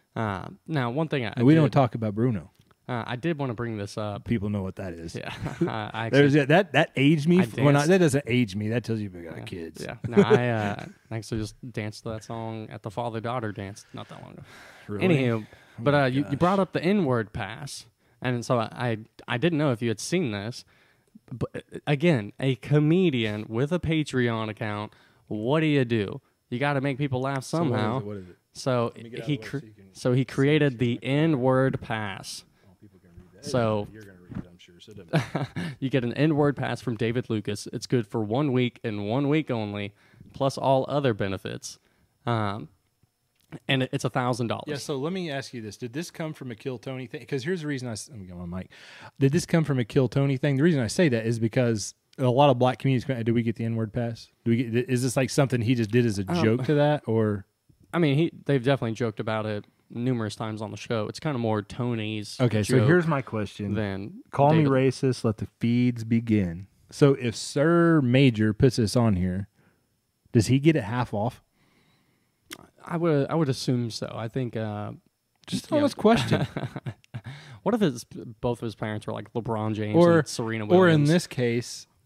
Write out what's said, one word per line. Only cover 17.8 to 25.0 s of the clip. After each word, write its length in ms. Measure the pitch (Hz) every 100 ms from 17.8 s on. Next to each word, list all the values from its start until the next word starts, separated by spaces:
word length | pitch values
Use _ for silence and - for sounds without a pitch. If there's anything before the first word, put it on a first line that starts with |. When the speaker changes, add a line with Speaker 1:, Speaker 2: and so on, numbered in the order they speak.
| - _ _ -
Speaker 1:
And 200 | 127 120
so 140 | 113 123
I, 120 | 107
I, 260 | - 123 110 110 - -
I 100 | 120
didn't 220 | 165 151
know 120 | 151
if 120 | 117
you 60 | 120
had 100 | 107
seen 320 | - 175 139
this. 340 | 104 107 - - _ _ _ _ - -
But, 180 | 120 - -
uh, 220 | - - -
again, 480 | 147 170 135 104 -
a 160 | 135 127
comedian 880 | - 147 151 175 180 127 110 107 110
with 240 | 113 143
a 80 | 175
Patreon 720 | 151 160 147 131 120 113 110
account, 440 | 107 110 104 107 _